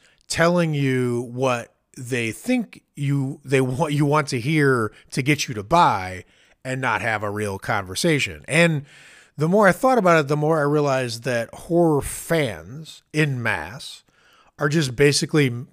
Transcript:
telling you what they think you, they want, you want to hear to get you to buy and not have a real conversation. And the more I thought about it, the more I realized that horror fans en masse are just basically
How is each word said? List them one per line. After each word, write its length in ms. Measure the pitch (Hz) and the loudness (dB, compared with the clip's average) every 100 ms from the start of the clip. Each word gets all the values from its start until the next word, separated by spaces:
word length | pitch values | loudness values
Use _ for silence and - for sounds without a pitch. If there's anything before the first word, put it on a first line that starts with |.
| _ _ - | _ _ -8
telling 440 | - 170 175 160 | 0 2 2 0
you 560 | 147 135 127 123 120 123 | 0 0 0 0 -2 -4
what 420 | 123 131 120 110 _ _ - | -4 -2 -2 -8 _ _ -16
they 340 | 120 123 113 | -6 -4 -4
think 520 | - - 254 202 - _ | -4 -2 -2 -2 -12 _
you, 460 | - 139 139 135 - | -6 -2 -2 -2 -8
they 160 | 131 135 | -2 0
want, 320 | 127 127 156 | 2 0 -2
you 140 | 147 143 | 0 2
want 220 | 151 143 | 2 0
to 120 | 127 | -4
hear 520 | 127 156 139 127 107 - _ | -2 2 4 2 0 -6 _
to 120 | - | -4
get 260 | 131 147 - | 0 0 -2
you 60 | |
to 100 | 107 | -8
buy 600 | 107 170 156 104 92 92 - _ _ _ | 0 4 4 2 -4 -10 -16 _ _ _
and 160 | 131 131 | -8 -4
not 220 | 127 104 | -2 0
have 200 | 113 107 | 0 -2
a 80 | 104 | -4
real 280 | 104 104 98 | -4 -4 -4
conversation. 880 | - 107 92 92 175 143 101 76 - | -4 -4 -4 -2 0 2 -2 -8 -2
And 380 | 160 170 147 143 - - - _ - | 2 2 2 -6 -16 -20 -20 _ -4
the 120 | 156 | 2
more 180 | 208 196 | 4 4
I 60 | |
thought 260 | 170 262 247 | 4 4 4
about 220 | 180 165 | 4 4
it, 80 | 139 | 4
the 80 | 151 | 0
more 220 | 151 160 | 2 2
I 40 | |
realized 640 | 143 151 143 131 123 113 | 2 2 2 0 -2 -4
that 280 | 127 120 113 | -2 -2 -4
horror 500 | - - 170 170 143 | -10 -2 2 4 2
fans 1000 | - - - 165 127 82 85 147 156 - _ | 0 -8 -4 -2 -2 -6 -14 -16 -18 -20 _
en 300 | 151 151 127 | 0 0 0
masse 640 | 113 92 78 123 - - _ _ _ _ _ - | -2 -2 -6 -12 -18 -20 _ _ _ _ _ -4
are 100 | 151 | 0
just 260 | 165 135 | 0 0
basically 560 | 117 143 139 - 156 135 120 - | 2 4 4 0 2 2 -2 -12